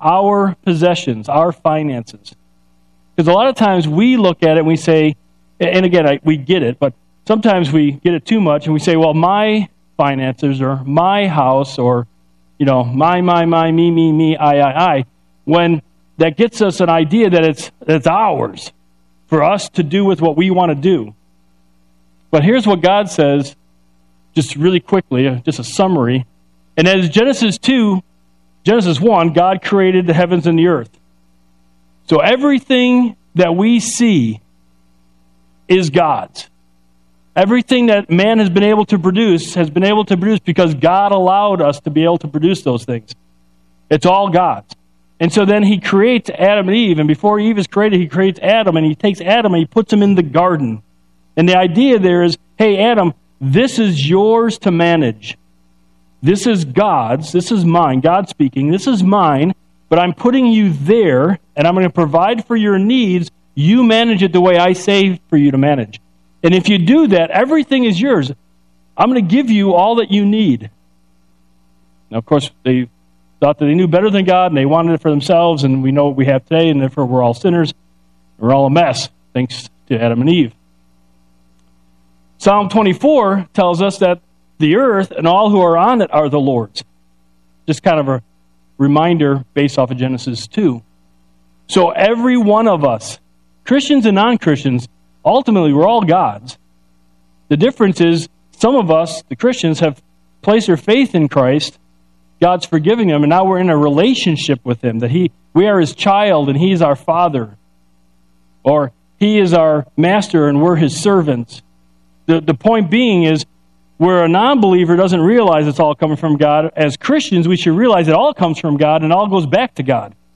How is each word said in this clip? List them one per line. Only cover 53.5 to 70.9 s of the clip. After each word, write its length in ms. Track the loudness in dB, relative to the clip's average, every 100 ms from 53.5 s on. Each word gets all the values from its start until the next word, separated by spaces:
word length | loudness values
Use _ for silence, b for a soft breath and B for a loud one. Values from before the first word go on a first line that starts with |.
| 0 0 0
is 300 | -2 -2 0
yours 500 | 0 2 0 0 -2
to 120 | -2
manage. 680 | 0 0 0 -2 -4 -12 -20 _ _ _ _ _ _ _ _
This 240 | -2 0 0
is 180 | -2
God's. 680 | -2 -2 0 0 -2 -4 -4
This 180 | -4 -2
is 140 | -2
mine." 360 | 0 2 2 0
God 280 | 0 0 -2
speaking, 420 | -4 -4 -2 -2
"This 160 | -2 -2
is 160 | 0
mine, 520 | 2 2 2 0 -2 -4 _ _ -4
but 100 | 0
I'm 140 | 0
putting 340 | -2 -2 0 2
you 240 | 2 0
there, 680 | 0 0 2 2 2 0 -2 _ -2
and 100 | 0
I'm 80 |
gonna 160 | 2 0
provide 540 | 0 0 0 0 -2
for 120 | -4 -2
your 220 | 0 0
needs. 520 | 0 0 0 -2 -4 _ _
You 280 | -2 2 4
manage 400 | 4 2 2 0
it 100 | 2
the 80 | 2
way 180 | 4 4
I 160 | 2
say 460 | 0 0 2 2 -2 -2
for 80 | 2
you 140 | 2
to 80 | 2
manage. 400 | 0 0 -4 -12 _ _ _ _
And 100 | 0
if 140 | 2 2
you 100 | 0
do 280 | 2 2 4
that, 220 | 2 0
everything 540 | 0 0 0 0 0
is 160 | 0 0
yours. 320 | 0 0 -2 -8 _ _ _ _ _ -4
I'm 120 | -2
gonna 120 | 0
give 300 | 0 0 0
you 240 | 0 2
all 220 | 2 0 0
that 140 | 0
you 140 | 0
need." 460 | 0 0 0 -2 -6 _ _